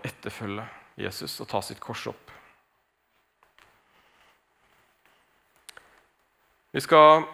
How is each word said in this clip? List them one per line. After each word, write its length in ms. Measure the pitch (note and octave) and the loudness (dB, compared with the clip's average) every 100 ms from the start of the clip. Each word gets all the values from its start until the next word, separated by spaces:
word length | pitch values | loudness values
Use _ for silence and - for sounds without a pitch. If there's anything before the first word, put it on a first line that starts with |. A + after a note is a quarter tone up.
| - | -12
etterfølge 640 | - G#2 - G#2+ G2+ A#2 - - - | -14 -16 -12 -10 -10 -14 -20 -20 -12
Jesus 320 | F#2+ - - - | -12 -10 -12 -14
og 60 | - | -8
ta 80 | G2+ - | -8 -8
sitt 160 | - | -12
kors 240 | - A2+ - | -14 -12 -12
opp. 240 | - - - - - _ _ _ _ _ _ _ _ _ - - _ _ _ _ - - _ _ _ _ _ _ _ _ _ _ _ _ _ - - - - _ _ _ _ _ _ _ | -14 -18 -20 -20 -20 _ _ _ _ _ _ _ _ _ -20 -20 _ _ _ _ -20 -20 _ _ _ _ _ _ _ _ _ _ _ _ _ -20 -20 -20 -20 _ _ _ _ _ _ _
Vi 140 | C#3+ | -8
skal 400 | - D#3 D3+ D#3 D#3 | 4 8 10 8 4